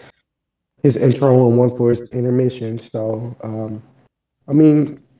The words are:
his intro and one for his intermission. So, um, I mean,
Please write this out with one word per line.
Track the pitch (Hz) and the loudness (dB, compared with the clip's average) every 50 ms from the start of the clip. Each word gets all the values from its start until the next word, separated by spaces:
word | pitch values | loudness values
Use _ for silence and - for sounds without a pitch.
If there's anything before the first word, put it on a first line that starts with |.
| - - _ _ _ _ _ _ _ _ _ _ _ _ _ _ - | -20 -20 _ _ _ _ _ _ _ _ _ _ _ _ _ _ 0
his | 143 123 - | 0 2 2
intro | - 135 123 - 135 139 127 127 127 120 | 2 2 2 2 2 4 4 4 4 4
and | 117 120 | 4 2
one | 123 123 123 123 | 2 0 0 0
for | 123 120 | 0 0
his | 120 120 120 - | 0 -2 -4 -8
intermission. | - 127 120 123 123 127 131 127 123 127 120 113 113 117 - - | -8 -6 -4 -2 0 0 0 -2 -4 -6 -10 -10 -10 -12 -12 -10
So, | - 117 110 110 110 110 120 120 123 - - | -10 -8 -6 -6 -6 -6 -8 -10 -14 -14 -12
um, | 113 110 110 110 110 107 107 107 _ _ _ _ _ _ _ _ _ _ _ _ - | -10 -10 -8 -10 -10 -12 -14 -16 _ _ _ _ _ _ _ _ _ _ _ _ -2
I | 143 | 2
mean, | 147 156 156 151 151 147 - - - _ _ _ _ | 4 4 4 4 2 0 -2 -6 -12 _ _ _ _